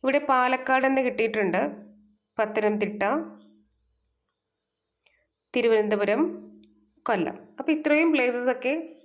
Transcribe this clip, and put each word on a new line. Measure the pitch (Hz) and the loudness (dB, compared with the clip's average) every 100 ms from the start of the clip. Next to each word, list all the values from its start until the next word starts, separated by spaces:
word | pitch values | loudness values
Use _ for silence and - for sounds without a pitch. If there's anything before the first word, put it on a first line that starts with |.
ഇവിടെ | 262 277 294 | 2 0 2
പാലക്കാട് | 262 254 254 262 262 269 | 2 2 0 0 2 2
എന്ന് | 269 254 | 2 0
കിട്ടിയിട്ടുണ്ട്, | 247 226 214 196 180 151 - - - _ _ _ - | 0 -2 0 0 0 -2 -6 -20 -20 _ _ _ -4
പത്തനംതിട്ട, | 214 214 208 214 208 208 196 285 320 - _ _ _ _ _ _ _ _ _ _ _ _ _ _ _ _ _ _ _ _ _ | -2 0 0 0 -4 -4 -2 -2 -6 -16 _ _ _ _ _ _ _ _ _ _ _ _ _ _ _ _ _ _ _ _ _
തിരുവനന്തപുരം, | 247 233 220 208 208 202 220 339 - - - - _ _ _ - | -2 2 2 2 0 0 0 -2 -4 -18 -20 -20 _ _ _ -4
കൊല്ലം. | 208 160 - - - | -2 -2 -6 -18 -10
അപ്പോൾ | - 302 | -2 0
ഇത്രയും | 302 302 330 302 | 2 4 4 4
പ്ലേസസ് | 247 247 247 254 | 2 0 -2 -2
ഒക്കെ | 254 311 311 - | -2 -4 -6 -16